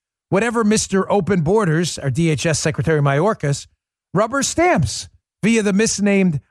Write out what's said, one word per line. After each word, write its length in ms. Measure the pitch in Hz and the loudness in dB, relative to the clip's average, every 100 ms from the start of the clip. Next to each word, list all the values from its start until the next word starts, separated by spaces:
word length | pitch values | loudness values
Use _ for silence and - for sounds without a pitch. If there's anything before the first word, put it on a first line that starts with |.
| _ _ - | _ _ -4
whatever 340 | 185 233 233 | -2 0 0
Mister 460 | 208 214 - 190 185 | 2 0 0 -2 0
Open 300 | 202 165 196 | 0 0 0
Borders, 580 | 151 220 185 156 170 - | 2 2 2 0 -2 -4
our 100 | 135 | -4
D 200 | 123 165 | 0 0
H 160 | 135 165 | 0 -2
S 140 | 147 | -2
Secretary 420 | 165 - 139 151 | -2 -2 0 2
Mayorkas, 680 | 143 143 196 208 143 139 - _ _ _ _ | 2 2 0 -2 -4 -4 -8 _ _ _ _
rubber 280 | 175 220 277 | -2 0 -2
stamps 680 | 233 - 349 262 123 - - _ _ - | -2 0 2 2 0 -4 -14 _ _ -4
via 180 | 208 226 | 0 2
the 120 | 208 | 2
misnamed 680 | 196 220 - 202 196 185 143 - | 0 0 0 0 2 2 0 -6